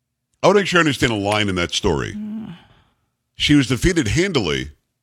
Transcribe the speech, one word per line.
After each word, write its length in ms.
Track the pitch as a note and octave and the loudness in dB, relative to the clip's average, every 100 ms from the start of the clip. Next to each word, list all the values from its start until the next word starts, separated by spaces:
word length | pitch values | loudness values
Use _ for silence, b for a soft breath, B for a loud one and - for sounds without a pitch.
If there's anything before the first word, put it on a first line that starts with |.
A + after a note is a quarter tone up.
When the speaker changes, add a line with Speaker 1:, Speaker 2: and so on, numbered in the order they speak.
| _ _ _ _ | _ _ _ _
Speaker 1:
I 60 | E3 | 4
want 80 | G3+ | 4
to 60 | |
make 40 | E3+ | 4
sure 120 | F3 | 2
I 20 | |
understand 320 | D#3 - C3 | 2 0 -2
a 20 | |
line 340 | G#2+ G2+ G#2+ G#2 | 0 0 0 0
in 60 | |
that 180 | F2+ E2+ | -2 -2
story. 420 | - G2+ D2 G#1 | -2 0 0 -4
Speaker 2:
Mm. 420 | G#3 G#3+ A3 B E3+ B B B B _ _ _ - | -8 -10 -10 B -16 B B B B _ _ _ -4
Speaker 1:
She 180 | - | 2
was 140 | D3 B2+ | 2 2
defeated 400 | B2 E3+ E3+ G#2 | 0 0 0 -2
handily, 640 | C3 G3 C#3+ E2+ C2+ C#2+ - _ _ | -2 -2 -2 -2 -4 -6 -14 _ _